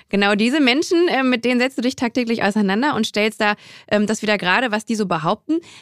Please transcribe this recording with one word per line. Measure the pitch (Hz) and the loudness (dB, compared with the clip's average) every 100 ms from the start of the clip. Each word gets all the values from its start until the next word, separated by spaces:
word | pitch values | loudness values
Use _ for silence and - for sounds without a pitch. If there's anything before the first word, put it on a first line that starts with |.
| _ | _
Genau | 196 202 | 0 2
diese | 208 226 302 | 2 2 2
Menschen, | 262 262 370 339 349 | 2 2 0 2 2
äh, | 262 | 2
mit | 262 247 | 0 0
denen | 240 247 | 0 0
setzt | 254 - | 0 -2
du | |
dich | 240 - | -4 -2
tagtäglich | 240 262 233 233 | -4 -2 -2 0
auseinander | 196 214 202 196 285 262 | 0 0 0 0 0 0
und | 220 | -2
stellst | - 214 220 | 0 -2 0
da, | 208 208 - - - | -2 -2 -8 -20 -2
ähm, | 208 208 | 0 0
das | 214 | -2
wieder | 214 208 | 0 -2
gerade, | 175 190 247 | 2 0 0
was | 214 - | -4 -4
die | 220 | -4
so | 202 | -2
behaupten. | 170 156 220 - 320 - - | -2 -2 -4 -2 -4 -4 -20